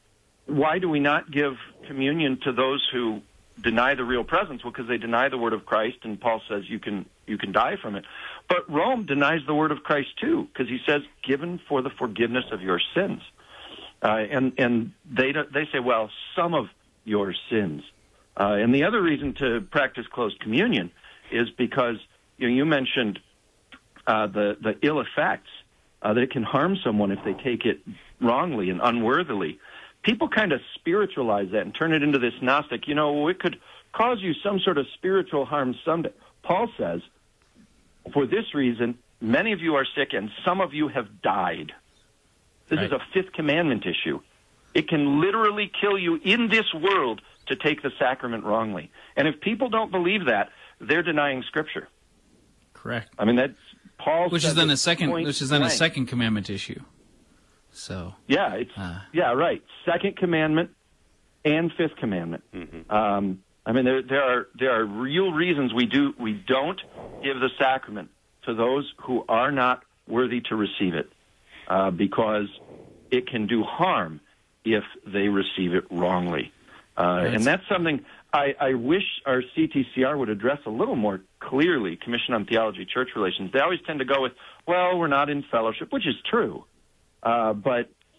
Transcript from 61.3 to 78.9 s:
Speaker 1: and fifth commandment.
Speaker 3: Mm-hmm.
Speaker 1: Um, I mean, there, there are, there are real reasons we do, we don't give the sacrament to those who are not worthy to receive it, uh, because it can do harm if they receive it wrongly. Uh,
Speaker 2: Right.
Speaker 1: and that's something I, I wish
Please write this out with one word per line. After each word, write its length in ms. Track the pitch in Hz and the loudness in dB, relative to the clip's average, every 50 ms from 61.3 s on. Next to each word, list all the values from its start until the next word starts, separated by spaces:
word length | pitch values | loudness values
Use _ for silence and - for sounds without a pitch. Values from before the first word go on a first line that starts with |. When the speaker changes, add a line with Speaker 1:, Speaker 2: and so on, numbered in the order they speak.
| _ _ - | _ _ 0
Speaker 1:
and 260 | 151 151 160 170 165 - | 2 2 2 2 0 0
fifth 220 | - 165 151 - | -2 -2 -2 -2
commandment. 460 | - - 113 95 87 85 82 82 - - _ - | -4 -4 -2 -2 -2 -4 -6 -8 -10 -12 _ -14
Speaker 3:
Mm-hmm. 380 | 90 82 71 69 82 80 - | -14 -14 -14 -16 -16 -6 -2
Speaker 1:
Um, 520 | 107 107 110 104 101 98 101 95 92 - - _ _ _ - | 0 2 2 2 2 2 0 -2 -4 -6 -10 _ _ _ -2
I 80 | 113 113 | 0 2
mean, 120 | 131 123 | 2 4
there, 160 | 127 131 131 | 4 2 2
there 220 | 131 127 135 143 139 | 0 0 0 2 2
are, 240 | 127 127 123 127 - - | 4 2 0 -2 -4 -4
there 160 | - 131 131 120 110 | -2 0 2 2 2
are 60 | 110 | 0
real 460 | 104 101 110 127 135 147 180 196 185 156 | -2 -4 -6 -4 -2 0 0 0 2 2
reasons 400 | 151 175 180 165 143 135 120 110 | 0 0 2 2 2 0 2 2
we 120 | 123 123 | 2 2
do, 280 | 107 127 143 143 139 - | 4 4 4 2 2 0
we 160 | - 120 110 107 | -2 -4 -4 -4
don't 480 | 101 92 - 127 135 143 170 190 - - - - - - - - - 131 | -2 0 0 2 2 2 -2 -4 -6 -12 -16 -16 -16 -16 -14 -12 -6 -4
give 160 | 139 135 127 | -4 -2 0
the 100 | 127 127 - - | 0 0 2 2
sacrament 500 | 139 131 131 135 - - 107 101 - - _ _ _ _ _ _ - | 2 2 2 0 -2 -8 -10 -10 -10 -12 _ _ _ _ _ _ -8
to 100 | 127 117 | -4 -2
those 380 | 110 117 123 135 143 139 - - - - | 0 2 2 2 0 -2 -4 -10 -10 -4
who 220 | - 127 110 - | -2 -2 -2 0
are 240 | - 117 113 127 143 | 2 2 2 2 2
not 320 | 143 135 123 127 127 - - _ _ _ _ | 2 2 2 2 2 0 -4 _ _ _ _
worthy 340 | - 110 123 127 117 123 120 117 - | -2 0 0 0 0 0 -4 -4 -2
to 60 | 113 | -2
receive 380 | 110 104 95 - - 104 90 82 | 0 0 -2 0 0 0 0 0
it, 160 | 78 - - _ _ _ _ _ _ _ _ - - - | -2 -4 -8 _ _ _ _ _ _ _ _ -20 -12 -4
uh, 240 | - 92 95 98 98 | 0 0 2 2 2
because 560 | 90 82 104 95 - - 113 107 107 104 104 101 - - - - - - - - - - - - | 2 0 0 0 2 0 0 2 0 0 -2 -4 -8 -14 -20 -20 -20 -20 -20 -20 -20 -20 -6 -2
it 160 | 127 123 123 | -2 0 0
can 180 | - 127 110 107 | -2 -2 -2 -2
do 160 | 98 117 113 104 | 0 0 0 0
harm 560 | - - - 175 185 160 117 90 80 78 73 - _ _ _ _ _ _ _ - | 0 0 0 2 2 2 0 -2 -4 -6 -12 -18 _ _ _ _ _ _ _ -2
if 180 | 113 110 104 101 - - - - | 0 0 0 0 -4 -12 -18 -10
they 220 | 104 95 101 101 104 | -4 -2 0 2 2
receive 440 | 101 98 92 - - 95 92 87 87 | 2 0 0 -2 -2 -2 0 0 0
it 120 | 95 - - | 0 -2 -2
wrongly. 600 | 92 87 90 90 92 90 90 87 82 73 - - - _ _ - - - - _ - | -2 0 0 2 2 0 0 -2 -2 -4 -6 -8 -12 _ _ -20 -20 -20 -20 _ -2
Uh, 60 | - 87 90 90 90 87 | 0 2 2 2 2 2
Speaker 2:
Right. 100 | - 113 | 2 2
Speaker 1:
and 80 | 107 113 | 2 2
that's 200 | 139 170 - - - | 2 2 0 0 0
something 340 | 202 180 170 160 147 120 - - - - - _ - | 0 0 2 0 0 -2 -4 -10 -20 -20 -6 _ 0
I, 220 | 147 143 139 135 - | 2 2 0 0 0
I 140 | 143 135 135 | 0 2 2
wish 300 | 120 117 131 | 2 2 2